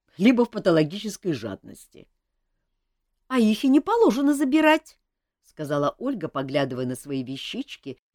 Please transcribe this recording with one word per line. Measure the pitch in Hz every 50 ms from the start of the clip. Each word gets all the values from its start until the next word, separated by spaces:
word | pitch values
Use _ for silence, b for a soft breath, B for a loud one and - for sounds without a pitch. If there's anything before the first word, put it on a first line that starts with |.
| _ _ _
либо | - 190 254 254 233 240
в | -
патологической | - 208 - 190 165 156 156 147 185 208 - 214 - - - 180
жадности". | 147 107 110 104 95 - - - - - - _ _ - - _ _ _ _ _ _ _ _ _ _ _ _ _ _ _ _ _ _ _ _ _ _ _ _
"А | - 262 247
их | 220 214 220 - -
и | 262
не | 269 311
положено | - 381 453 466 453 302 202 269 277 285 294
забирать", — | 277 302 262 277 311 311 302 311 311 - - - _ _ _ _ _ _ _ _ _ _
сказала | _ _ - 151 135 147 143 147 143 - -
Ольга, | 226 269 269 196 160 143
поглядывая | - 139 135 131 139 143 139 127 127 123 127
на | 123 127
свои | - - 143 139 135
вещички, | 127 117 135 131 - - - 233 - - - - - 139 127 - _ _